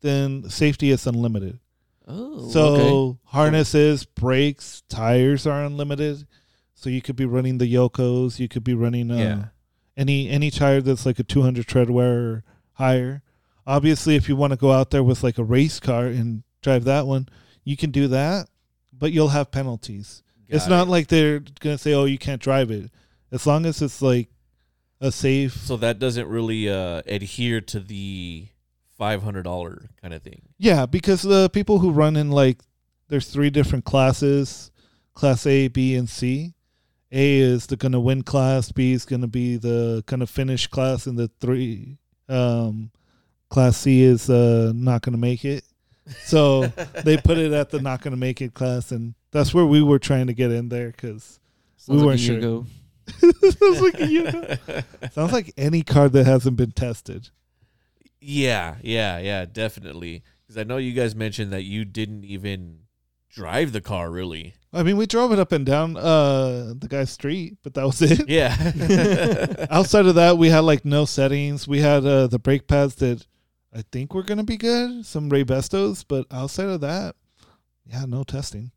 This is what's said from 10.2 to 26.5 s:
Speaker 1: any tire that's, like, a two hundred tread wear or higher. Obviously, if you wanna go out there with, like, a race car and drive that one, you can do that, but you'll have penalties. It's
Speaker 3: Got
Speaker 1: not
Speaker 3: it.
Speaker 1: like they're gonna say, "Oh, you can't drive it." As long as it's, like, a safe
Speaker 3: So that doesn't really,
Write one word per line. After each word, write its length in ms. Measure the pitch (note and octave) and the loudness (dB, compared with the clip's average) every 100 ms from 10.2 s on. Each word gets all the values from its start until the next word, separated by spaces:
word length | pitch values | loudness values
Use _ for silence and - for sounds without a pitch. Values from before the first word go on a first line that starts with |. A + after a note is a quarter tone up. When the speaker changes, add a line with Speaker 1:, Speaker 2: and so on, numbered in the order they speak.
| C3+ | 0
Speaker 1:
any 220 | C#3+ D3 | 0 -2
tire 300 | - C#3+ C#3 | 0 2 2
that's, 240 | C3 C3 - | 2 0 -2
like, 100 | A#2+ | -2
a 40 | |
two 180 | A#2+ C#3+ | 0 2
hundred 240 | B2+ B2 A#2 | 2 0 -2
tread 220 | C3 A#2+ | 0 2
wear 300 | B2 B2 A#2+ | 2 2 0
or 240 | A#2+ A2+ - _ _ | -4 -8 -12 _ _
higher. 500 | _ C3 C3 B2+ C#3 _ _ _ _ - | _ 0 0 -2 -8 _ _ _ _ -2
Obviously, 500 | C#3 D3 D#3 - D3+ | 0 2 2 2 2
if 120 | B2+ | 2
you 80 | C#3 | 0
wanna 220 | C#3+ C3 | 0 2
go 160 | C#3 | 4
out 180 | C3 C3+ | 4 2
there 120 | C#3+ | 2
with, 200 | B2+ B2 | 2 2
like, 140 | B2+ A#2 | -2 -2
a 40 | |
race 360 | A2 B2 D3+ - | 0 2 2 -2
car 260 | - A#2+ B2 | -4 -2 -2
and 360 | B2 A#2 A2+ - _ | -4 -6 -6 -12 _
drive 220 | - B2+ | 0 0
that 240 | A#2+ C#3 C3+ | 2 0 0
one, 220 | C3+ C3+ _ _ _ | -4 -4 _ _ _
you 140 | - C#3 | -10 -6
can 120 | D#3 | -4
do 180 | C#3 C#3+ | 0 0
that, 380 | C3 D3 F#3+ - _ _ _ _ | 0 0 -4 -6 _ _ _ _
but 200 | B2+ D3 | -6 -4
you'll 160 | E3 D3+ | 2 2
have 200 | D3 C#3 | 2 -2
penalties. 720 | C3+ C3+ A#2 - G2+ G2+ - _ _ _ | -4 -6 -8 -12 -14 -16 -20 _ _ _
It's 160 | D3+ F3+ | -4 2
Speaker 3:
Got 20 | F3+ | 2
Speaker 1:
not 120 | F3+ | 4
Speaker 3:
it. 40 | |
Speaker 1:
like 160 | F3+ D3+ | 0 2
they're 320 | E3 D3+ D3 C#3+ C#3 | 4 4 0 -6 -10
gonna 160 | D3+ D3 | -6 -4
say, 140 | - | 0
"Oh, 100 | C#3+ C#3 | 2 2
you 120 | C3+ | -2
can't 220 | - C3+ | -6 -6
drive 280 | - C3+ B2 | -2 0 0
it." 220 | G#2+ F#2+ _ _ _ _ | -4 -10 _ _ _ _
As 160 | B2+ D3+ | -4 0
long 180 | D3 E3 | 0 0
as 160 | D#3 | -2
it's, 200 | D3 - | -4 -2
like, 240 | C3+ B2 A#2 _ _ _ _ _ _ _ | 0 0 -2 _ _ _ _ _ _ _
a 120 | C3+ | -6
safe 420 | - C3+ C3+ C3+ - - | -2 0 0 0 -6 -8
Speaker 3:
So 120 | B2 | -4
that 200 | A#2 G#2+ | -2 -2
doesn't 280 | B2+ A#2 F2 | -4 -4 -6
really, 420 | A2+ A2+ | -4 -4